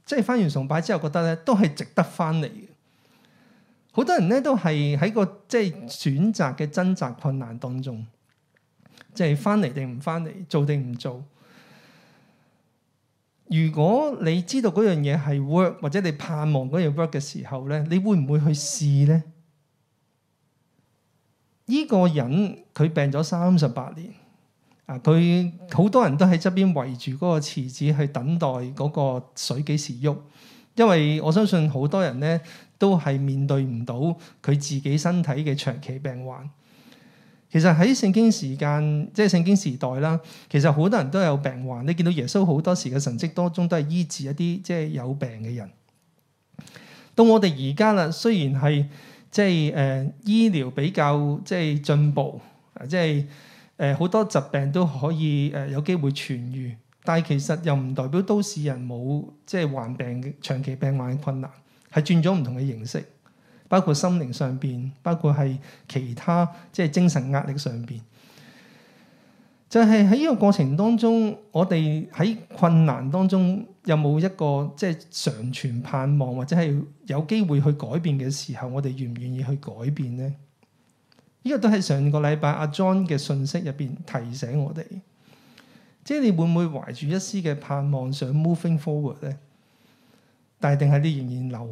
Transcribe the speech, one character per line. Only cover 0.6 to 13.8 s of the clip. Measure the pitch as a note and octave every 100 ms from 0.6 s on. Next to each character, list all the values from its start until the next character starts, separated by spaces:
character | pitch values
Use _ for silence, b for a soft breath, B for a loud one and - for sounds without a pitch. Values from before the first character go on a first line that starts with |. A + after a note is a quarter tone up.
| C3+
拜 | D#3
之 | E3+
後， | F3+
覺 | D3+
得 | E3+
咧 | E3 E3 -
都 | G#3+
係 | D#3+
值 | D3 D3 -
得 |
返 | E3 - D#3+ D#3+
嚟 | C3+
嘅。」 | G#2 - _ _ b b b b b b b b b b
好 | -
多 | C#4 F4
人 | F3
咧 | B3+
都 | C#4 B3+
係 | E3+ D3+ D3 C#3+
喺 | F#3+
個， | A3+ F#3+ - -
即 | A#3+
係 | G3 C#3+ A#2
選 | - D3+ C#3 G#3+
擇 | G#3 C#3+ B2
嘅 | D3+
掙 | E3 F#3 F#3
扎 | C3
困 | A#2+ D3 C3+
難 | A#2 A#2
當 | B2+ C3
中， | C3 A2+ A2 _ _ _ _ _ _ _ _ B B
即 | - E3
係 | C#3+
返 | G3+ G#3+
嚟 | D3+
定 | C#3 B2+ A#2+
唔 |
返 | C#3+ E3 D#3+
嚟， | G3 F3
做 | D#3 C#3+
定 | C#3+ B2
唔 | A#2+
做。 | C3+ B2 C#3+ b b b b b b b b b b b b b _ _ _ _ _ _ _ _ -
如 | D#3+ D#3+
果 | D3+